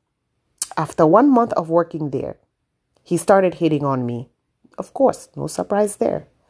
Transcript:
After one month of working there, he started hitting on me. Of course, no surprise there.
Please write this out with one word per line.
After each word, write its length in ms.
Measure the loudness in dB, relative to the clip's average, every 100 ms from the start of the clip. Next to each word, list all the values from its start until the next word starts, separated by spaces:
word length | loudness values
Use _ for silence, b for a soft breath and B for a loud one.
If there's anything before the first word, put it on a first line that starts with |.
| _ _ _ _ _ -10 -8 -6
After 300 | -6 2 4
one 240 | 6 4
month 220 | 2 2
of 160 | -2 0
working 400 | -2 -2 -6 -6
there, 260 | -6 -8 -12 _ _ _ _ _ _
he 140 | -6 -4
started 380 | 4 4 4
hitting 300 | 0 0 0
on 220 | -2 -2 -4
me. 220 | -6 -10 _ _ _ _ -16
Of 160 | -14
course, 360 | 0 0 0 -14 -10
no 100 | -8
surprise 500 | -6 -4 -2 -2 -2
there. 300 | -4 -4 -10 _